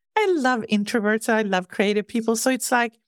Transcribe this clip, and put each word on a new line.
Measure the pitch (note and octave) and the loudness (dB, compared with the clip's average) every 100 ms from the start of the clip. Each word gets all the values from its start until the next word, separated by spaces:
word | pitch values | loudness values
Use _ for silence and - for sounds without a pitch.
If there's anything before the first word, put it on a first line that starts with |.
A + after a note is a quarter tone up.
| _ A4 | _ 0
I | G#4 | 0
love | E4+ B3+ B3 G3 | 2 2 0 0
introverts. | G#3 G#3 A#3+ G#3 A3 - | -2 0 0 0 0 2
I | A3 | 0
love | G#3+ F#3 F#3 | 2 0 -2
creative | - G3+ G#3 G3+ | -2 0 0 -2
people. | A#3 A3+ A3+ | -4 -2 0
So | C4 | 0
it's | B3+ - | -2 0
like | B3 A#3+ - | 0 0 -6